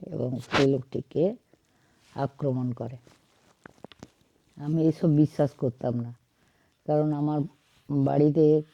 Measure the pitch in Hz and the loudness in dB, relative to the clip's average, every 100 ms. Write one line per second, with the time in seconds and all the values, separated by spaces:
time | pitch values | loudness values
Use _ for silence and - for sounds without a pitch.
0 | - 156 127 131 - 151 139 135 - 127 | -10 -8 -6 -8 -4 0 2 0 -4 -8
1 | - 131 185 247 _ _ _ _ _ _ | -6 -2 -2 -2 _ _ _ _ _ _
2 | _ - 139 - 147 127 123 120 117 127 | _ -8 -8 -4 -4 -2 -4 -6 -10 -14
3 | _ _ _ _ _ _ - _ - - | _ _ _ _ _ _ -20 _ -20 -20
4 | - _ _ _ _ - 147 160 160 156 | -20 _ _ _ _ -12 -4 0 0 2
5 | 170 147 151 - 143 - 131 - 127 120 | 2 4 2 2 -2 -2 -6 -4 -4 -4
6 | 117 120 _ _ _ _ _ _ - 151 | -6 -12 _ _ _ _ _ _ -2 0
7 | 151 147 151 151 139 - _ _ - 143 | 0 0 -2 -2 -4 -8 _ _ -6 0
8 | 139 143 151 156 151 151 151 | 2 4 4 6 4 4 0